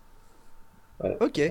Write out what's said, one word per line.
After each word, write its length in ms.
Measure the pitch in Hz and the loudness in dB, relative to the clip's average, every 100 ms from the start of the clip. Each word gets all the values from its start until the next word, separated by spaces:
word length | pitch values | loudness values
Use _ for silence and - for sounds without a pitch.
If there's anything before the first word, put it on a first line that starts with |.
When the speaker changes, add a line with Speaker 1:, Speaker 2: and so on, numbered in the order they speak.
| - - - - - - - - - - | -20 -20 -20 -20 -18 -18 -20 -20 -20 -4
Speaker 1:
Ouais, 80 | 98 | -2
ouais. 0 | |
Ouais, 80 | 95 | 2
Speaker 2:
Ok. 220 | - 139 147 | 0 2 0